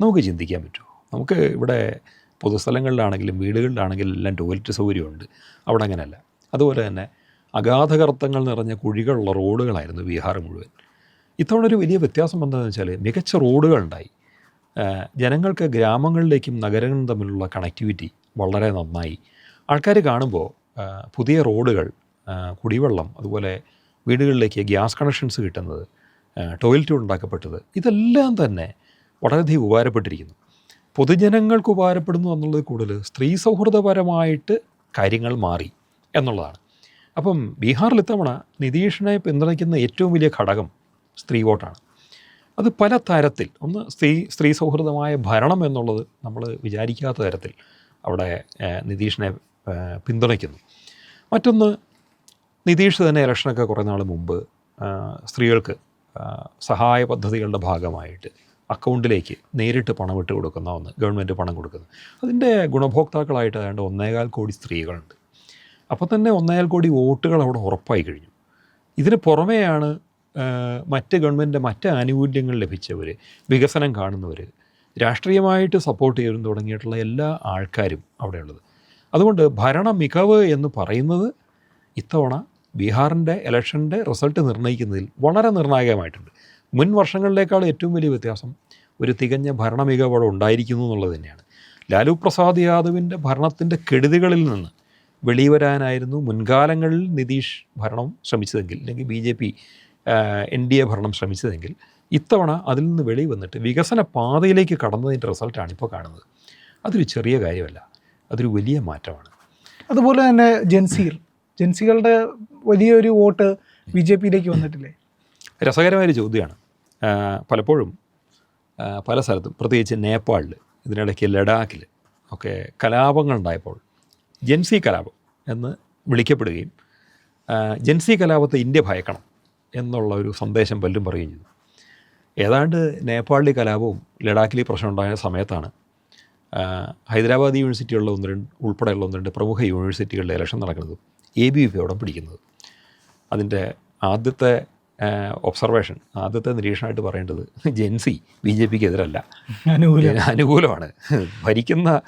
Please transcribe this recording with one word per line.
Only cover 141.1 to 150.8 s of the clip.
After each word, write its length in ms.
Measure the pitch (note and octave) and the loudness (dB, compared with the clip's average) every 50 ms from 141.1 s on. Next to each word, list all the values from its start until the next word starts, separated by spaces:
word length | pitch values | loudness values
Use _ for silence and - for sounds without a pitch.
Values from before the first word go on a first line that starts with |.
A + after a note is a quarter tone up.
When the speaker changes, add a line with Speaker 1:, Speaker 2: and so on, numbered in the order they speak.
| _ _ _ _ _ | _ _ _ _ _
Speaker 1:
എ 100 | A2 A#2 C3 | 2 2 2
ബി 120 | C#3 D3 | 4 2
വി 80 | C#3 A2 | 2 2
പി 60 | F#2+ F#2 | 0 -2
അവിടെ 140 | F2+ F2+ F#2 | -4 -4 -4
പിടിക്കുന്നത്. 440 | G#2+ A2+ F2+ D2+ E2 D#2+ D#2+ E2 - _ _ _ - - - _ _ _ _ _ _ _ _ _ _ _ _ | -6 -8 -8 -8 -10 -14 -16 -18 -20 _ _ _ -20 -20 -20 _ _ _ _ _ _ _ _ _ _ _ _
അതിൻ്റെ 300 | - G#2+ G#2 G2+ G#2 G2 F#2+ - - - _ _ _ _ | -4 -4 -4 -4 -4 -4 -4 -6 -10 -14 _ _ _ _
ആദ്യത്തെ, 500 | - F#2+ G2 A2 A2+ B2+ C3 - C3 B2 A#2+ A#2 - - _ _ _ _ _ - | -2 0 0 0 -2 -4 -2 2 2 2 2 2 -2 -8 _ _ _ _ _ -6
ആ, 100 | G#2 G#2 G#2 G2+ G2+ G2 G#2 - | -4 -4 -4 -4 -6 -8 -8 -6
ഒബ്സർവേഷൻ, 540 | - F#2+ - - - A2+ A#2 A2+ F#2+ - - - - _ - | -6 -6 -2 -2 0 2 2 2 0 -2 -6 -16 -20 _ -10
ആദ്യത്തെ 340 | G2+ F#2+ G2 A2 A#2 G#2+ B2 | -8 -6 -4 -4 -4 -4 -4
നിരീക്ഷണമായിട്ട് 500 | B2 A2+ G2+ G2+ G2+ - A2+ A2+ A2 A2 | -4 -2 -2 -4 -4 -4 -6 -6 -6 -6
പറയേണ്ടത് 400 | G#2 F#2+ G2 G2 F2+ F#2 F2+ - B2+ - _ - - D#3+ B2+ | -6 -6 -6 -6 -8 -8 -8 -10 -10 -14 _ -6 -6 -4 -2
ജൻസി 380 | G#2+ G#2+ G2+ G#2+ A2+ - - - - - _ _ _ - | 0 -2 -2 -2 -2 -2 -4 -4 -4 -8 _ _ _ -2
ബി 80 | G#2 | -2
ജെ 140 | G#2 G#2+ A2+ | 2 2 2
പിക്ക് 200 | G#2+ A2 G#2+ G#2+ F#2 | 2 2 2 2 0
എതിരല്ല, 300 | F2 G2 F#2 D#2+ D2 - - - - - _ - A2 G#2 - D#3+ D#3+ | 2 0 -2 -4 -6 -8 -10 -12 -18 -20 _ -14 -14 -2 0 2 4
Speaker 2:
അനുകൂലം. 300 | D3+ E3 E3 D#3 D3 D3+ | 6 6 6 6 6 6
Speaker 1:
ജന-, 220 | D3+ C#3 A2+ - D3 | 4 4 2 2 2
അനുകൂലമാണ്. 580 | A#2 A2+ D3 C3+ D3+ D#3+ E3+ B2+ - - | 2 2 4 4 4 4 4 4 0 -4